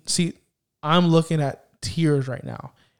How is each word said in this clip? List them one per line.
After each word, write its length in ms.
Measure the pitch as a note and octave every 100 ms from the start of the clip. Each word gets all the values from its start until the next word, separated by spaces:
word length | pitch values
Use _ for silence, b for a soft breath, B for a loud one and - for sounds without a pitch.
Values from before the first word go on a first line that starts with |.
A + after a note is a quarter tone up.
| -
see, 280 | - E3+ - _ _ _ _
I'm 260 | D3+ E3+ F3
looking 320 | E3 D#3+ D#3+
at 240 | C#3+ - _ _
tiers 460 | - - D#3+ C#3+ C3
right 160 | A#2+
now. 280 | - A1+ - - _ _